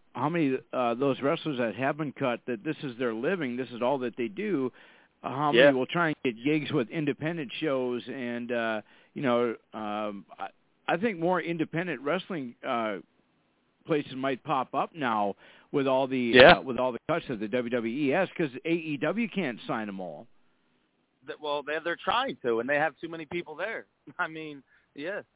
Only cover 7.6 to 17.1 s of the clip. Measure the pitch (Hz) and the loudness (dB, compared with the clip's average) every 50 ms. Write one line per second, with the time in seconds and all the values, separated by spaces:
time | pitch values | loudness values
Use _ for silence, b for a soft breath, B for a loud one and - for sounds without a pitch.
7.6 | 156 156 135 131 127 123 123 120 101 117 123 135 123 120 120 120 120 117 120 120 | -2 0 0 0 0 -2 -2 -4 -6 -8 -8 -6 -6 -6 -6 -6 -4 -4 -2 -2
8.6 | 113 113 110 107 - b b b b b b - 147 127 120 120 120 117 113 - | 0 -2 -2 -4 -6 b b b b b b -2 0 2 4 4 2 2 -2 -4
9.6 | _ _ - 110 107 104 104 107 107 107 104 101 - - - - 98 95 - _ | _ _ -12 -10 -8 -6 -4 -4 -4 -4 -6 -8 -14 -16 -14 -12 -12 -12 -12 _
10.6 | _ _ _ _ - - 156 170 202 240 202 165 165 175 185 175 151 165 170 165 | _ _ _ _ -2 -2 -2 0 0 -2 -2 0 0 0 0 0 0 -2 -2 -2
11.6 | 156 - - 160 180 180 156 120 135 143 160 185 - - 202 156 135 120 120 - | -2 -2 -2 -4 -4 -4 -6 -6 -2 -2 -2 -2 -4 -6 -8 -8 -8 -8 -10 -10
12.6 | - 131 127 120 113 107 101 87 - _ _ _ _ _ _ _ _ _ _ _ | -6 -4 -2 -2 -2 -2 -4 -6 -10 _ _ _ _ _ _ _ _ _ _ _
13.6 | _ _ _ _ - - 165 147 139 131 127 131 131 135 131 117 - 139 151 135 | _ _ _ _ -4 -2 0 0 -2 -4 -6 -4 -2 -2 -2 -2 -2 -2 0 0
14.6 | 123 - - 143 190 - - 170 139 123 110 107 104 101 98 B B B B B | 0 -2 -2 -4 -4 -4 -4 -2 0 0 2 2 0 0 -2 B B B B B
15.6 | B B - 147 135 135 131 131 139 127 131 127 123 117 117 127 127 147 123 101 | B B -2 0 2 2 2 2 2 0 0 0 2 8 12 12 12 12 12 10
16.6 | 82 127 120 117 127 131 117 - _ - | 6 -4 -2 0 0 0 -2 -4 _ -2